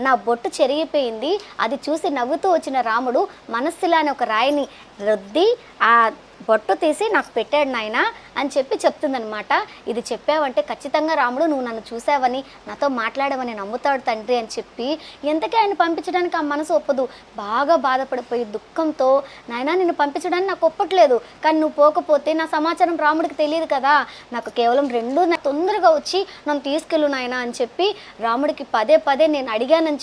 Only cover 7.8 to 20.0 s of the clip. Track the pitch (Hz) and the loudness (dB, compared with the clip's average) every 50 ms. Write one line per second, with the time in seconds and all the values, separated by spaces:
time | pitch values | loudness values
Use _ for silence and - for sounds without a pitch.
7.8 | 214 214 220 269 370 453 - - - - - 247 277 277 - 285 262 - 440 320 | -6 -4 -2 -2 -2 -2 -4 -8 -16 -10 -6 -6 -6 -2 -2 -2 -2 -2 -4 0
8.8 | - 311 - - 311 285 269 247 220 214 214 208 202 - 269 359 427 - - - | 0 0 0 0 -4 -4 -4 -4 -6 -6 -8 -8 -2 -2 -2 -2 -2 -4 -12 -12
9.8 | - - 233 233 233 - 240 196 - - 294 311 294 262 247 302 - - 226 - | -10 -8 -8 -6 -6 -6 -8 -4 -2 0 0 2 0 0 0 -2 -2 -2 -8 -10
10.8 | - 277 - 311 302 320 320 294 254 247 247 269 330 330 294 262 247 240 226 226 | -6 -4 -2 -2 0 0 0 0 0 0 0 0 0 0 0 -2 -4 -6 -8 -10
11.8 | 214 - 196 233 - 302 294 269 254 247 247 269 262 - - - - 311 311 - | -10 -10 -12 -4 0 0 2 2 2 0 -2 -4 -8 -10 -18 -18 -16 -16 -6 -4
12.8 | 277 285 262 240 220 233 - 269 277 269 269 262 254 240 226 208 196 202 226 254 | -2 -2 -2 -2 -4 -4 -2 -2 -2 -2 -2 -4 -6 -6 -8 -8 -8 -8 -8 -4
13.8 | - 285 277 262 262 254 226 220 208 226 247 240 220 220 - 240 196 - - - | -2 -2 -2 0 -2 -4 -4 -4 -2 -2 -2 -2 -2 -4 -8 -10 -12 -10 -10 -8
14.8 | 233 269 320 311 - - - - - 294 311 320 - 330 480 453 415 403 403 403 | -4 -4 -4 -6 -8 -16 -18 -8 -4 -2 -2 -2 -2 0 0 0 2 2 0 0
15.8 | 339 330 330 330 320 370 330 359 349 349 349 330 302 285 285 294 311 302 339 294 | 0 0 0 -4 -4 -4 -2 -2 -2 -2 -2 -2 -2 -2 -2 -4 -2 0 0 0
16.8 | 302 - 277 262 254 240 - - - - - - 202 202 226 254 285 285 339 302 | 0 0 -2 -2 -2 -4 -6 -14 -20 -18 -14 -12 -8 -4 -2 0 2 2 2 2
17.8 | 247 262 262 262 269 - 269 247 240 - 240 240 240 208 208 208 - - - 330 | 4 2 0 0 -2 -4 -6 -8 -6 -4 -4 -4 -4 -4 -8 -12 -12 -8 -4 -2
18.8 | 320 311 302 - 262 262 269 277 277 - - - - - 233 240 262 294 349 381 | -2 -2 0 2 2 4 4 2 2 -4 -12 -18 -14 -10 -8 -4 -2 0 0 2
19.8 | 370 339 330 - | 2 0 2 0